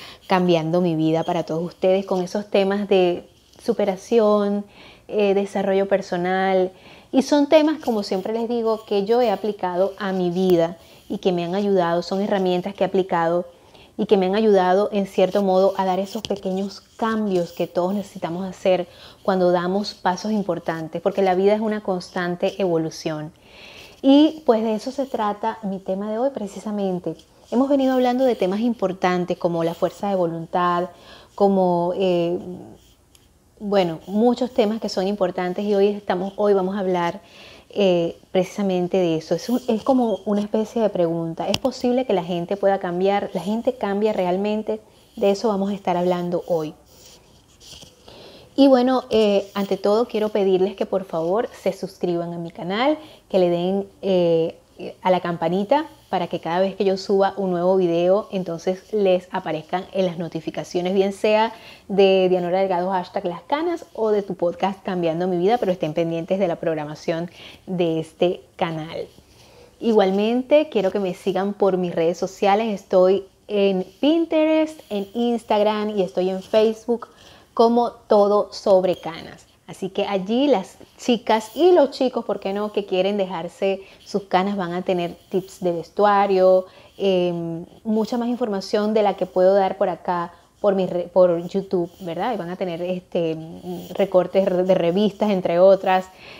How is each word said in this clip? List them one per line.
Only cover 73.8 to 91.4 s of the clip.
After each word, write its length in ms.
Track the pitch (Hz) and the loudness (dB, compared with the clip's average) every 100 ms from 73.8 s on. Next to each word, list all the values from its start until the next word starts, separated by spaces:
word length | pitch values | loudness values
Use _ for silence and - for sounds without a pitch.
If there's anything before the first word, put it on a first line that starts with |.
| 185 - | -4 -2
Pinterest, 800 | 277 330 330 320 311 311 311 - - | 2 2 2 2 2 2 0 -6 -8
en 180 | 208 196 | -8 -6
Instagram 760 | 240 240 233 - 214 214 214 214 | -4 -2 -2 0 2 2 0 -2
y 140 | 214 | -2
estoy 260 | 180 - 185 | -2 0 -2
en 120 | 190 | -4
Facebook 680 | - 220 220 220 - 233 - - - - _ | 0 2 2 0 -4 -4 -6 -20 -20 -20 _
como 380 | - 233 240 233 | 2 4 4 0
Todo 640 | - _ 208 202 208 - | -6 _ 4 6 2 0
Sobre 420 | - 220 190 185 170 | -4 4 4 4 -2
Canas. 520 | 156 165 - - _ _ - | -8 -12 -16 -20 _ _ -18
Así 240 | 165 190 | -10 -8
que 160 | 202 196 | -4 -4
allí 420 | 196 185 233 285 | -4 -2 0 2
las 300 | 208 185 - - - | 0 -2 -16 -20 -8
chicas 540 | - 233 - 220 220 | -2 -2 0 -2 -2
y 200 | 254 359 | 2 6
los 180 | 349 277 | 6 4
chicos, 320 | - 254 240 | 2 -2 -2
¿por 160 | 226 202 | -4 -6
qué 140 | 196 | -4
no?, 180 | 202 214 | -4 -4
que 140 | 214 202 | -4 -2
quieren 320 | 185 190 208 | 0 0 -2
dejarse 640 | 185 180 175 - 196 190 - - - | -4 -6 -10 -4 -2 -2 -8 -20 -8
sus 180 | 196 | -8
canas 320 | - 180 196 202 | -2 0 0 -2
van 160 | 170 | -4
a 120 | 175 | -4
tener 340 | 185 180 170 - _ | -2 -2 -4 -8 _
tips 300 | 190 190 - | -6 -6 -6
de 140 | 180 | -4
vestuario, 960 | 170 - - 208 202 202 190 185 185 185 - - - | -4 -6 0 2 4 2 4 6 4 0 -14 -20 -4
em, 680 | 196 185 180 170 165 165 180 - | 0 0 0 -4 -6 -10 -12 -12
mucha 340 | 226 220 214 247 | -4 -2 -2 -2
más 120 | 233 | -4
información 640 | 240 247 196 196 214 214 | -4 -2 -4 -2 -2 0
de 100 | 220 | 2
la 120 | 202 185 | 2 0
que 100 | 180 | -2
puedo 280 | 185 180 | 4 4
dar 240 | 196 190 190 | 4 2 0
por 120 | 196 | -2
acá, 420 | 165 - 175 175 - _ _ | -2 -4 -4 -4 -12 _ _
por 140 | 208 196 | 0 0
mi 120 | 175 | -2
re-, 220 | 175 175 | -4 0
por 340 | 190 180 170 | 4 4 4